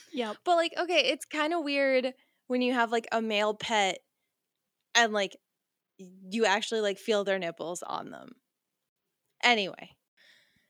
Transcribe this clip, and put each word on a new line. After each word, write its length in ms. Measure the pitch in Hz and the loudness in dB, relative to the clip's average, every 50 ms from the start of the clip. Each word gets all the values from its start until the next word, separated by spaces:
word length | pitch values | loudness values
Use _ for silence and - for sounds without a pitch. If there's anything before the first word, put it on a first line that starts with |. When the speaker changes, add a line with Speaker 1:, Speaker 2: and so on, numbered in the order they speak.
| - _ | -20 _
Speaker 1:
Yep. 260 | 339 254 233 214 214 - _ | -6 -6 -6 -6 -6 -4 _
Speaker 2:
But, 120 | 359 349 | 2 4
like, 180 | 339 339 330 - - | 4 4 0 -2 -4
okay, 280 | 349 330 349 311 254 196 | -2 2 2 2 4 2
it's 140 | 311 262 - | 0 -2 -6
kinda 340 | - - 311 302 311 339 339 | -8 -4 -2 -2 0 0 -2
weird 540 | 285 285 285 277 277 269 262 254 247 254 254 - _ _ _ _ _ - | -2 -2 0 0 2 2 2 2 0 -2 -6 -8 _ _ _ _ _ -4
when 140 | 254 254 | 0 0
you 120 | 247 247 262 | 2 2 2
have, 180 | 247 233 220 | 2 2 2
like, 160 | 233 233 226 - | 0 -2 -2 -2
a 100 | - 226 | -2 -2
male 320 | 226 220 214 202 214 214 214 | -2 0 0 0 0 0 -2
pet 440 | 214 - - 233 214 196 190 170 - - _ _ _ _ _ _ _ _ _ _ _ _ _ _ _ _ _ - | -4 -4 0 0 2 2 2 0 -4 -10 _ _ _ _ _ _ _ _ _ _ _ _ _ _ _ _ _ 2
and, 180 | 233 233 220 214 | 2 4 4 2
like, 240 | 208 196 190 - - _ _ _ _ _ _ _ _ _ _ _ - | 0 -2 -2 -6 -12 _ _ _ _ _ _ _ _ _ _ _ -20
y-, 120 | 190 180 185 190 190 185 | -20 -20 -20 -20 -14 -6
you 140 | 190 233 220 | 0 2 4
actually, 360 | 190 190 220 220 - 233 220 | 4 4 2 0 -2 -2 0
like, 180 | 214 202 196 - | 0 0 -2 -2
feel 240 | - - 214 202 196 | -2 0 0 0 2
their 160 | 196 190 190 | 0 0 -2
nipples 440 | 180 170 170 - - 165 180 - - | -2 -6 -6 -6 -8 -8 -8 -8 -8
on 280 | - - - - - | -8 -8 -8 -8 -10
them. 300 | - 64 65 - - - _ _ _ _ _ _ _ _ _ _ _ _ _ _ _ _ _ _ _ _ - | -14 -14 -16 -18 -20 -20 _ _ _ _ _ _ _ _ _ _ _ _ _ _ _ _ _ _ _ _ 2
Anyway, 480 | 247 240 214 196 170 - - - - - _ _ _ _ _ _ - - _ _ _ _ _ _ _ | 2 2 2 0 -4 -8 -12 -16 -20 -20 _ _ _ _ _ _ -20 -20 _ _ _ _ _ _ _